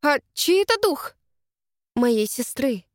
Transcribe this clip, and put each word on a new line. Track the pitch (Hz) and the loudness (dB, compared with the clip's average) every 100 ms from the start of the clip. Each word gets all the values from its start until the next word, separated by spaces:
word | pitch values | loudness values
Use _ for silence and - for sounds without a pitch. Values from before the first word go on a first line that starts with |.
А | 294 285 _ | 2 0 _
чей | - - 359 | -6 2 2
это | 403 453 | 2 2
дух?» | 415 285 - _ _ _ _ _ _ _ _ | 0 -2 -8 _ _ _ _ _ _ _ _
«Моей | - 240 226 214 | -2 2 2 -2
сестры. | - 240 - 277 214 - | -4 -8 -4 -4 -4 -10